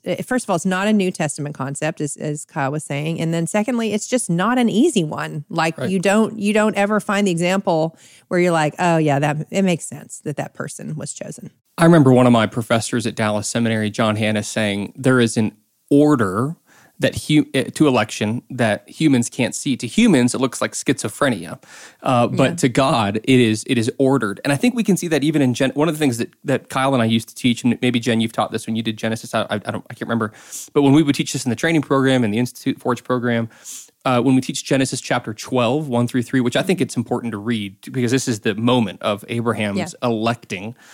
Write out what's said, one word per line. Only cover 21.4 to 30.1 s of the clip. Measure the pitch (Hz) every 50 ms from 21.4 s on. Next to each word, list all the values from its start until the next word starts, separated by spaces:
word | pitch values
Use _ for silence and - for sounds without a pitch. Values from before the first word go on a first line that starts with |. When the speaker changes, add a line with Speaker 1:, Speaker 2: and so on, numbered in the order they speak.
| 82 82 - - _ - - - - - - _
Speaker 2:
Uh, | - - 131 120 120 117
but | 131 127 135 131
Speaker 1:
Yeah. | 170
Speaker 2:
to | 170 - 135
God, | 117 - 135 135 127 120 107 101 107 110 -
it | - 131 123
is, | 120 110 110 110 - -
it | 135 120
is | 110 120 - -
ordered. | 139 131 135 135 110 101 101 - -
And | 143 143
I |
think | 135 - 247 247
we | 240 214
can | - 185
see | 170 175 170
that | 160 143
even | 131 156 151 156
in | 139 127 120
Gen-, | - 139 127
one | - 139 151 170
of | 151
the | 151
things | 151 139 117 117
that, | 117 - _ _ -
that | - 131 117 - -
Kyle | - 135 131 139 139
and | 123 113
I |
used | 110 113 113 - -
to | -
teach, | - - 127 117 - -
and | 123 113 -
maybe | - 123 120 120
Jen, | 113 127 117 113
you've | 113 110
taught | - - 107 - -
this | 110 -
when | - 113 110
you |
did | 113 113 110 110
Genesis, | - 110 110 - - - -
I, | 113
I, | 104 - 104
I | 104
don't, | - - 110 101 - -
I | 117
can't | - 113
remember. | 113